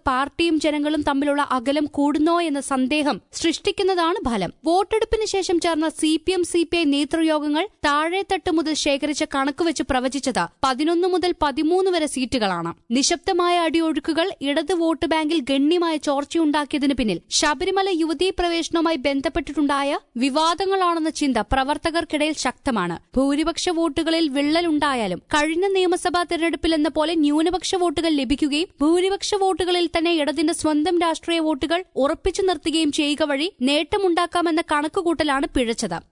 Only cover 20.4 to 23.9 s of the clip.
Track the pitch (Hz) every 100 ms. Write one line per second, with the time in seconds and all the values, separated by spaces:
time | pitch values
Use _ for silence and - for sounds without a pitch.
20.4 | 320 339 381 392 359 339 311 - 294 233
21.4 | 208 262 269 302 339 320 339 302 302 302
22.4 | 262 240 - 226 175 165 _ - 277 285
23.4 | 320 330 - 330 330